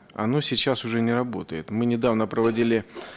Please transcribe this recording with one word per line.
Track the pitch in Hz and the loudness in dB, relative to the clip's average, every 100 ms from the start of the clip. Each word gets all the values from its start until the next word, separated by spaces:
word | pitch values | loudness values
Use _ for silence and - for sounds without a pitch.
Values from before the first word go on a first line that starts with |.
| - | -18
оно | - 107 143 | -4 0 0
сейчас | 143 120 - 123 | 0 0 0 0
уже | 117 117 | 0 0
не | 117 | 2
работает. | 120 123 95 - 82 80 | 0 -2 -4 -6 -8 -4
Мы | 107 120 | -2 0
недавно | 117 120 110 110 | 2 2 2 0
проводили, | - 113 113 117 113 - - - | 2 2 2 2 2 -2 -14 -16